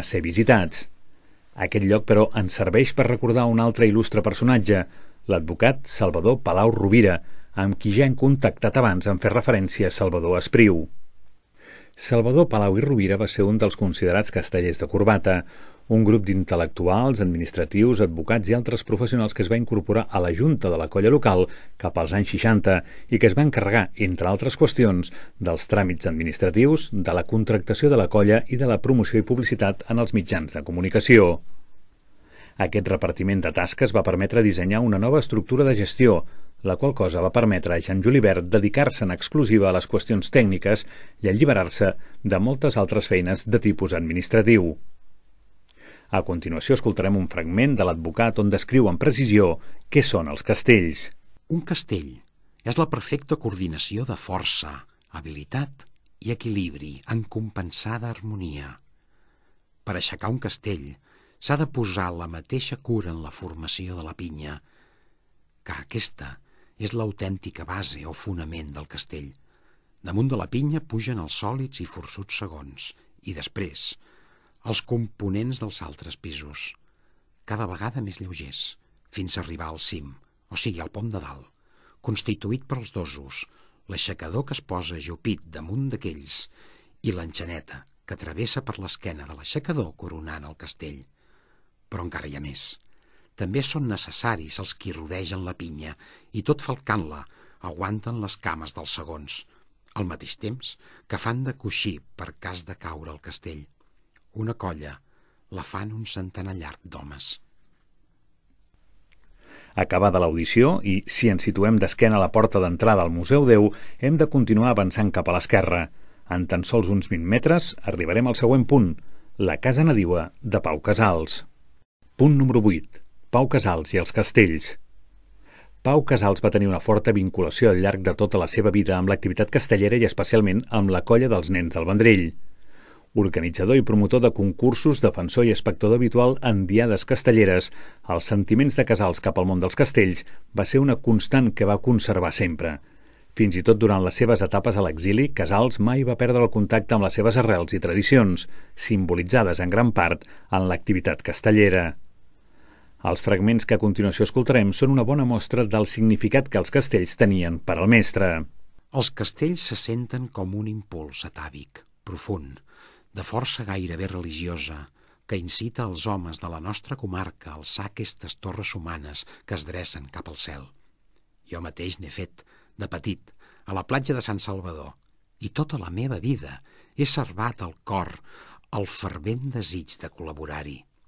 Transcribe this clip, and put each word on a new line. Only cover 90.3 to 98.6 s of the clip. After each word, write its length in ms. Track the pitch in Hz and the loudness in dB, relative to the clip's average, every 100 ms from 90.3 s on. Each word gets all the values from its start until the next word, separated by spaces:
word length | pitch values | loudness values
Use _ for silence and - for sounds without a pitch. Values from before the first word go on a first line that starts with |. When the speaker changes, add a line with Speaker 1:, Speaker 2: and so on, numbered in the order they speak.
| 78 73 | -14 -16
Speaker 2:
el 80 | 78 | -16
castell. 440 | 87 - 78 69 65 _ _ _ _ _ _ _ _ | -16 -14 -16 -16 -20 _ _ _ _ _ _ _ _
Però 120 | 95 | -12
encara 240 | 87 76 76 | -10 -12 -14
hi 80 | 71 | -12
ha 80 | |
més. 220 | 73 67 - - _ - _ _ _ - | -12 -8 -10 -10 _ -20 _ _ _ -10
També 280 | 92 120 135 | -6 -4 -6
són 220 | 160 131 | -4 -4
necessaris 720 | 101 - - 117 104 78 - | -6 -8 -6 -4 -6 -8 -10
els 120 | 95 - | -10 -10
qui 140 | - 80 | -12 -12
rodegen 480 | 80 92 90 95 | -10 -10 -8 -8
la 120 | 90 - | -10 -12
pinya 380 | 85 76 78 78 - _ _ | -14 -14 -16 -18 -20 _ _
i, 120 | 110 | -8
tot 180 | 98 147 | -4 -4
falcant-la, 640 | - 131 - 104 80 73 71 - _ _ | -6 -8 -4 -4 -4 -12 -18 -20 _ _
aguanten 560 | 90 90 95 104 113 117 | -14 -10 -8 -8 -8 -8
les 140 | 101 - | -8 -8
cames 380 | - 80 | -8 -8